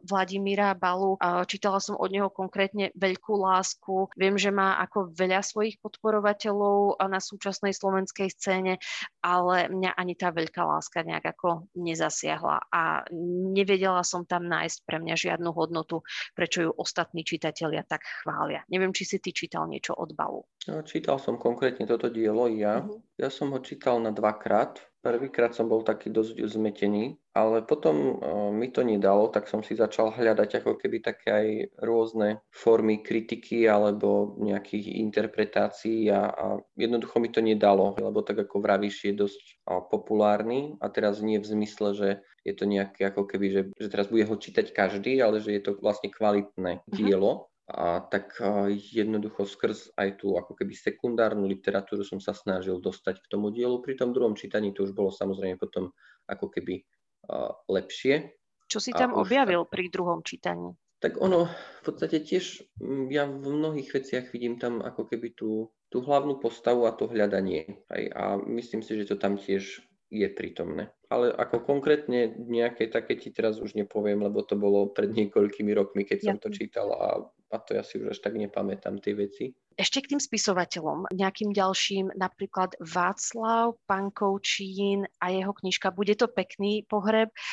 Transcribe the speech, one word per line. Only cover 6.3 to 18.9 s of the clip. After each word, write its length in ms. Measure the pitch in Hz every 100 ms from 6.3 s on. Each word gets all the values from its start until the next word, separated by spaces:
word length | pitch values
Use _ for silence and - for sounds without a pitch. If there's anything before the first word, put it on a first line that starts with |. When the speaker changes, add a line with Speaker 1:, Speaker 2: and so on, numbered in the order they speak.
| 208 220 202 202 202 202 - 196
Speaker 1:
na 80 | 190
súčasnej 560 | - 202 196 190 202
slovenskej 560 | 190 196 190 190 - 190
scéne, 480 | - - 190 185 185 - - - _ 175
ale 400 | 180 180 180 -
mňa 320 | 190 185 -
ani 160 | 180
tá 160 | 175 180
Veľká 320 | 165 160 -
láska 400 | 160 156 - 170
nejak 320 | 165 165 165
ako 320 | - 180 170 170
nezasiahla 960 | 180 170 160 160 - 156 156 151 147 -
a 320 | 170 160 156 - 170 175 180 190
nevedela 560 | 196 196 196 190 180 175
som 240 | 180 175
tam 160 | 175 175
nájsť 320 | 160 160 - -
pre 160 | 160
mňa 140 | 165 165
žiadnu 320 | 180 170 170
hodnotu, 560 | 160 165 165 160 165 - - - -
prečo 320 | 170 180 165
ju 20 | -
ostatní 480 | - - 165 170 160
čitatelia 560 | 160 160 - 160 156
tak 240 | - 156 - -
chvália. 400 | 165 151 156 151 -
Neviem, 240 | 185 190